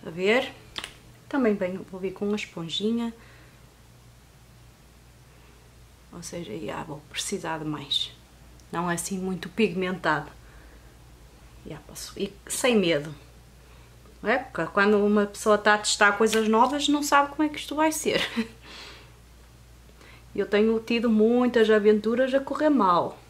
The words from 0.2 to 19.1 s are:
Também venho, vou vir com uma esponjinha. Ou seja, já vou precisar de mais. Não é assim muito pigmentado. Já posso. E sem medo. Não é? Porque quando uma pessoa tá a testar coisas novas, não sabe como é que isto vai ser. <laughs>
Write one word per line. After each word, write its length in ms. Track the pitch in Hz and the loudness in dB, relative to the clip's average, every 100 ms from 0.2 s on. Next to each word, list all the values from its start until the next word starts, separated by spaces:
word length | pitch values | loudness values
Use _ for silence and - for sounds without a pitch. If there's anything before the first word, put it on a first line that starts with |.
| 185 233 269 - - - - - - - - | 2 2 0 -10 -16 -14 -14 -18 -20 -20 -4
Também 220 | 285 233 208 | 2 2 2
venho, 280 | 185 185 - | -2 -6 -12
vou 100 | 185 | -8
vir 140 | 190 | -8
com 140 | 185 202 | -4 -4
uma 80 | 208 | -4
esponjinha. 760 | - - 165 - 208 233 233 226 - - - - - - - - - - - - - - - - - - - - - - - - - - - - - | -6 -10 -8 -4 -2 -2 -4 -8 -20 -20 -20 -20 -20 -20 -20 -20 -20 -20 -20 -20 -20 -20 -20 -20 -20 -20 -20 -20 -20 -20 -20 -20 -20 -20 -20 -20 -20
Ou 100 | 175 | -16
seja, 340 | 170 175 170 165 | -12 -12 -10 -10
já 200 | 202 165 | -10 -10
vou 180 | 156 151 - | -12 -14 -14
precisar 480 | - - 196 165 160 | -10 -8 -6 -6 -6
de 80 | 156 | -6
mais. 460 | 147 143 - - - - - - - - | -8 -4 -4 -4 -12 -20 -20 -20 -20 -10
Não 180 | 160 175 | -4 -2
é 40 | |
assim 240 | 170 - 190 | -4 -4 -6
muito 320 | 185 185 170 | -4 -6 -8
pigmentado. 800 | - 220 175 185 185 165 151 147 - - - - - - - - - - - - - - | 0 0 0 -4 -2 0 -2 -4 -16 -20 -20 -20 -20 -20 -20 -20 -20 -20 -20 -20 -20 -18
Já 140 | 151 - | -18 -16
posso. 260 | - - - | -16 -16 -8
E 120 | 202 - - | -8 -8 -10
sem 320 | - 254 226 | -2 2 4
medo. 340 | 175 151 151 143 - - - - - - - - - - | 2 0 -2 -14 -20 -20 -20 -20 -20 -20 -20 -20 -20 -10
Não 80 | 202 | -2
é? 80 | 240 | -2
Porque 340 | 359 - 165 | -4 -8 -4
quando 320 | - 202 208 | 0 2 4
uma 220 | 208 208 202 | 4 2 0
pessoa 320 | - 220 208 | -2 2 2
tá 160 | 208 | 4
a 60 | 208 | 2
testar 320 | 208 - 208 196 | 0 4 4 4
coisas 280 | 220 220 220 | 2 2 2
novas, 400 | 220 254 285 285 | 4 4 2 0
não 140 | 294 | 0
sabe 300 | 294 190 185 | 2 2 2
como 100 | - | 0
é 80 | 196 | -2
que 80 | 196 | -2
isto 160 | - | -8
vai 180 | 285 311 | -2 0
ser. 300 | 311 214 - - - | 0 -2 -2 -2 -4
<laughs> 100 | 220 - - - - - - | -8 -10 -20 -20 -18 -20 -20